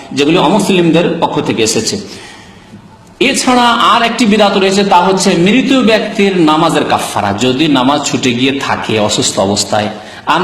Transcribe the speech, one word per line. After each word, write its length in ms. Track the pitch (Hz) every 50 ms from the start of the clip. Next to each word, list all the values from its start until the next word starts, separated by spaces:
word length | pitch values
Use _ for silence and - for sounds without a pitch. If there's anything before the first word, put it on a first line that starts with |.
| - -
যেগুলি 260 | - 135 143 147 170 185
অমুসলিমদের 800 | 147 151 196 208 202 - 196 175 170 165 151 165 175 170 165 -
পক্ষ 220 | 151 147 - 147
থেকে 220 | - - 107 110
এসেছে। 460 | 110 107 - 120 101 - 107 98 - - - - - - - - - - - - - - - - - - - - - - - -
এছাড়া 560 | 185 269 269 - - 254 254 247 240 240 233 233 165
আর 180 | 180 214 233
একটি 240 | 233 226 233 - 247
বিধাত 300 | 202 208 208 208 196 202
রয়েছে, 280 | 196 190 196 190 208 196
তা 160 | 196 190 175
হচ্ছে 380 | 180 190 190 190 - 196 175 165
মৃত 460 | 175 202 226 262 - 262 269 262 220
ব্যক্তির 580 | 214 220 202 - - - 202 202 196 185 180
নামাজের 420 | 160 151 156 156 170 160 151 147 123
কাফারা। 540 | - 113 107 - - - 110 101 101 101 101
যদি 300 | 123 127 131 131 160 156
নামাজ 360 | 139 127 123 135 147 147 143
ছুটে 280 | - 139 123 123 127
গিয়ে 280 | 120 120 131 135 135 139
থাকে 400 | - - 101 - - - 110 107
অসুস্থ 400 | 104 107 - - 123 - - 107
অবস্থায়, 500 | 95 98 104 101 - - - 107 107 202 - - - - - - -
আর 140 | - 151 170